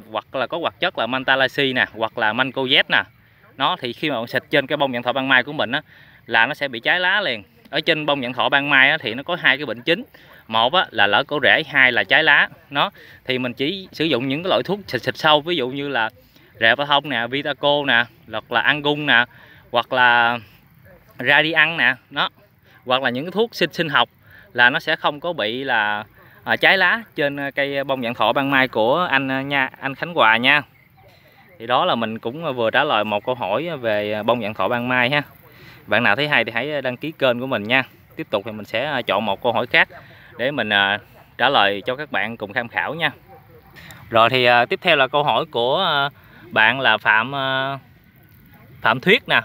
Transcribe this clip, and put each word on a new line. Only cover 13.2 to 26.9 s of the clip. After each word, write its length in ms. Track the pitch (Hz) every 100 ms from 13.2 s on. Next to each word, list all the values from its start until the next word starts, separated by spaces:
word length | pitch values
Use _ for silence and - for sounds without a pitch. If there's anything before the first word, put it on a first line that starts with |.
| -
thì 120 | 127
mình 160 | 123
chỉ 340 | 120 139 196 185
sử 140 | - 160
dụng 220 | 120 135
những 160 | 139
cái 60 | 180
loại 120 | 120 131
thuốc 140 | 202 -
xịt, 140 | 120
xịt 160 | - -
sâu, 240 | 160 151
ví 140 | 151 175
dụ 140 | 123
như 200 | 139 143
là 200 | 127 110 - _ _ _ -
Revapom 500 | 113 123 143 143 147
nè, 180 | 120 120
Vitaco 560 | 139 147 139 147 147 139
nè, 180 | 117 120 - -
hoặc 200 | 110 -
là 100 | 117
Angung 440 | 117 147 143 147 147
nè, 200 | 120 123 - - - -
hoặc 220 | 117 -
là 460 | 131 123 120 117 120 110 _ _ _ - - _ - 127
Radiant 500 | 143 156 160 156 165
nè, 180 | 123 131 _
nó, 200 | 143 180 - _ _ _ _ 123
hoặc 180 | 127
là 60 | 131
những 160 | 123 170
cái 60 |
thuốc 240 | 185 233 -
sinh, 180 | 170
sinh 160 | - 165
học 200 | 131 120 _ _ - -
là 160 | 123 120
nó 100 | 156
sẽ 160 | 160 -
không 240 | 170 147
có 140 | 170
bị 300 | 160 107 123
là, 400 | 135 117 104 104 110 _ - -
à, 120 | - 113
cháy 220 | 156 190
lá 240 | 180